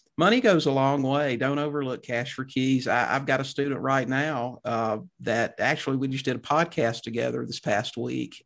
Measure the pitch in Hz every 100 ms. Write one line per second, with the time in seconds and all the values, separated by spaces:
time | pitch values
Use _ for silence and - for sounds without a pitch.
0 | _ - 175 240 247 175 147 135 135 143
1 | 131 143 147 120 131 143 147 147 135 123
2 | - 120 123 - 131 - 131 131 120 120
3 | 120 131 139 135 135 - 143 135 131 135
4 | 123 131 151 139 120 123 - 113 113 110
5 | - _ 123 113 110 - 117 147 - 135
6 | 135 135 135 127 - 147 165 165 117 113
7 | - 117 123 123 123 120 - 104 113 -
8 | 123 127 120 -